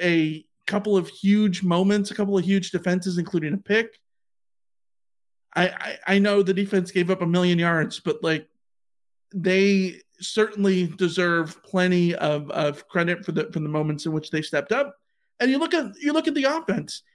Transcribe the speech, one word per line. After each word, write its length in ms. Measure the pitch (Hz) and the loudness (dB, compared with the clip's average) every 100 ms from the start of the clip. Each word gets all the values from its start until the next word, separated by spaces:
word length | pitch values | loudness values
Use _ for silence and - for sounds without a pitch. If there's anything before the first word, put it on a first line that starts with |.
a 440 | 175 170 156 156 - _ - | 0 2 2 -4 -14 _ -4
couple 280 | 196 214 196 | -2 2 0
of 140 | 165 | 0
huge 540 | - 196 208 214 180 | -2 2 4 2 0
moments, 480 | 185 175 196 208 202 | 0 2 2 2 0
a 40 | - | -4
couple 220 | 202 196 | 0 0
of 80 | 180 | 2
huge 260 | 196 180 | 0 0
defenses, 460 | 175 180 180 185 175 | -4 -2 -2 -2 -4
including 360 | 170 175 156 | -2 -2 -2
a 40 | 196 | -4
pick. 420 | - 214 226 - _ _ _ _ _ _ _ _ _ _ _ _ _ _ _ - | 0 0 -2 -8 _ _ _ _ _ _ _ _ _ _ _ _ _ _ _ -2
I, 120 | 180 | -2
I, 300 | - - - - 196 | -2 -10 -8 0 2
I 40 | |
know 240 | 202 202 | 4 4
the 100 | 185 | 2
defense 380 | 190 196 196 180 | 0 0 -2 0
gave 180 | 185 175 | -2 0
up 120 | 185 | 0
a 40 | 170 | 0
million 320 | 180 180 170 | 2 2 2
yards, 420 | 170 165 151 - | 2 0 -2 -4
but, 240 | 170 151 | -6 -2
like, 240 | 165 156 - _ _ _ _ _ _ _ _ | -2 -2 -4 _ _ _ _ _ _ _ _
they 680 | 196 180 190 202 196 185 - _ - | -4 0 4 4 4 0 -6 _ -16
certainly 680 | 185 220 214 208 196 185 170 | -6 0 0 2 2 2 0
deserve 760 | - 180 175 175 170 160 - | 0 -2 0 0 0 -2 -8
plenty 520 | - 185 180 180 170 170 | -4 0 2 4 2 2
of, 340 | 156 151 143 | 0 -2 -4
of 360 | - 147 143 - | -2 -2 -4 -4
credit 380 | 175 170 175 - | -2 0 -2 -4
for 80 | |
the, 180 | 160 156 | -4 -4
for 80 | 160 | -4
the 80 | 151 | -4
moments 380 | 151 156 151 165 | -2 -2 -4 -4
in 80 | |
which 180 | 156 - | -4 -4
they 100 | 160 | -6
stepped 300 | 156 147 - | -4 -4 0
up. 240 | 247 285 - _ _ _ - | -2 -2 -8 _ _ _ -2
And 120 | 254 | 2
you 60 | 269 | 2
look 160 | 330 | 2
at, 220 | 339 220 - | 0 -2 -4
you 140 | 285 | -2
look 140 | 311 320 | 0 0
at 60 | |
the 120 | 285 269 | 0 0
offense, 580 | 320 - 156 151 - _ | -2 -4 -4 -6 -14 _